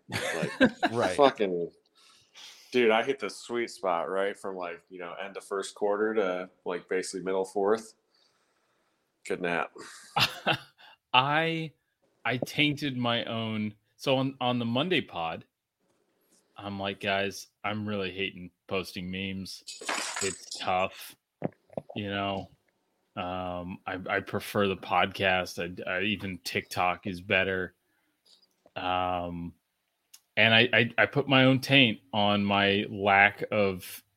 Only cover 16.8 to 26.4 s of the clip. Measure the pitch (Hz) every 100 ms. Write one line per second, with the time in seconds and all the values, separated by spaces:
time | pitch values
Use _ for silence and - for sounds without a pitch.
16.8 | 98 95 104 98 98 95 - _ 101 107
17.8 | 104 104 92 92 95 92 90 - - 98
18.8 | 87 - 90 92 95 95 92 - - -
19.8 | - - - - 98 92 - - - 92
20.8 | 95 - - - _ _ - - _ -
21.8 | - - 101 101 98 98 95 _ _ _
22.8 | _ _ _ - 90 92 90 90 87 101
23.8 | - 92 92 98 95 101 - 107 101 92
24.8 | - 92 98 - 95 92 87 - 87 92
25.8 | - 92 104 98 98 90